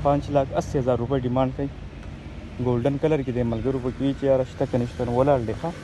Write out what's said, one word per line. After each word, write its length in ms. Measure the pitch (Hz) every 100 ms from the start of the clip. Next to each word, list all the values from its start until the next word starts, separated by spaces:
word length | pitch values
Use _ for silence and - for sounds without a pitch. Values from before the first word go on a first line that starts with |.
پانچ 260 | 143 143 147
لاکھ 200 | 147 135 160
اسی 180 | 170 147
ہزار 180 | 127 120
روپۍ 220 | 117 135
ډیمانډ 320 | 127 127 131 131
کوي. 120 | 143 - - - - - - - - - 123
ګولډن 300 | 120 131 139
کلر 180 | 160 156
کې 100 | 131
دی، 120 | 120
ملګرو 360 | 117 113 117 131
پکې 180 | 127 120
وي 120 | 139
چې 100 | 131
یاره 200 | 139 131
شته 220 | 131 - 139
که 120 | 123
نشته، 240 | 117 - 123
نو 60 |
ولاړ 280 | 120 139 139 110
دی، 60 |
ښه؟ 160 | 110 165 -